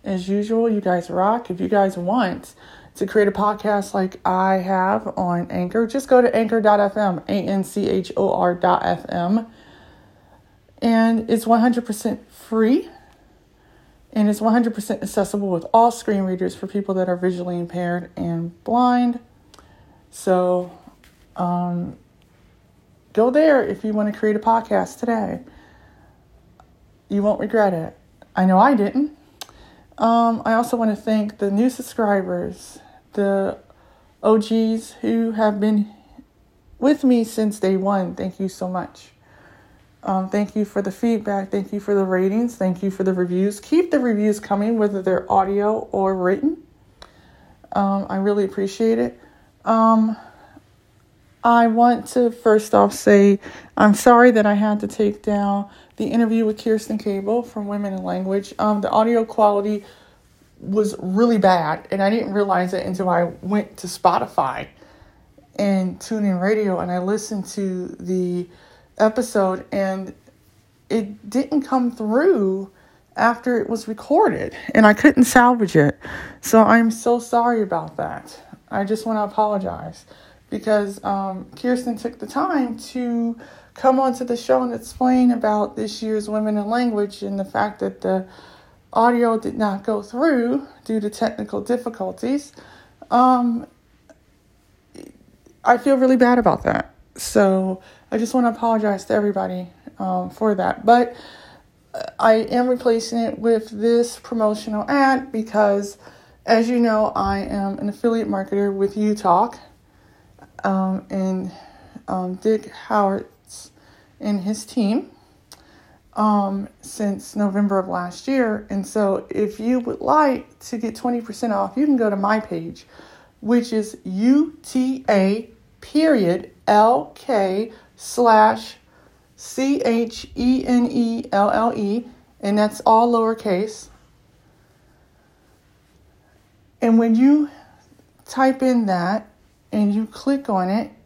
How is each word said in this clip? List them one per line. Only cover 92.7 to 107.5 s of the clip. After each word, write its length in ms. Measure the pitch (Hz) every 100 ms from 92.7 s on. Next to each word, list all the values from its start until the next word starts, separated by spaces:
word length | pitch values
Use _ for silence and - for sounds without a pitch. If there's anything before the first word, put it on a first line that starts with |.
| - _ _ -
Um, 600 | 240 254 247 240 233 - _ _ _ _ - _ _ _ _ _ _ _ - - _ _ _ _ _
I 140 | - 240
feel 180 | 277 269
really 200 | 254 262
bad 240 | 240 247
about 240 | 202 -
that. 280 | - 55 - _ _
So 640 | - - 214 196 190 190 185 - - _
I 80 | 226
just 160 | 226
wanna 160 | 254 240
apologize 540 | 220 233 226 214 190
to 100 | -
everybody, 540 | 214 208 190 185 180 180 _ - -
um, 300 | 190 185 180
for 260 | - 220 190
that. 280 | 185 -
But 300 | 202 240 240 - - - - - _ _ _ - - -
I 140 | 226
am 340 | 220 - 247 247
replacing 540 | 247 247 226 226 233
it 180 | 233 -
with 320 | 226 220 220
this 480 | 208 226 233 240 -
promotional 640 | - 233 214 214 - 208 -
ad 400 | 285 269 269 -
because, 640 | 220 220 208 208 202 202 - - - _ _
as 240 | - 226 226
you 120 | 247
know, 320 | 233 214 220
I 240 | - 196 196
am 400 | -